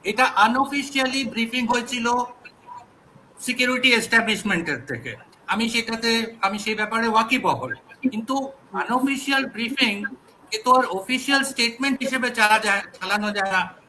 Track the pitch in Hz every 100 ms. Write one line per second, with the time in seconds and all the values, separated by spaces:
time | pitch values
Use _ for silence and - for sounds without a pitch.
0 | 185 214 254 - 220 254 277 285 - 269
1 | 262 269 240 220 226 254 233 240 233 247
2 | 233 247 247 - - _ - - - _
3 | _ - - - - 247 247 254 254 233
4 | 226 226 220 208 208 180 156 135 - 120
5 | 123 107 - - - 196 226 226 226 226
6 | 233 226 226 - 196 208 214 214 214 226
7 | 226 220 226 254 175 135 127 - - -
8 | 262 220 226 269 269 - - 190 - 247
9 | 269 269 - 277 247 196 233 277 240 202
10 | 208 262 - - - 220 247 254 - 185
11 | - 254 262 277 269 - 233 226 277 262
12 | 247 254 247 240 214 214 214 202 - -
13 | 185 208 208 208 196 190 180 -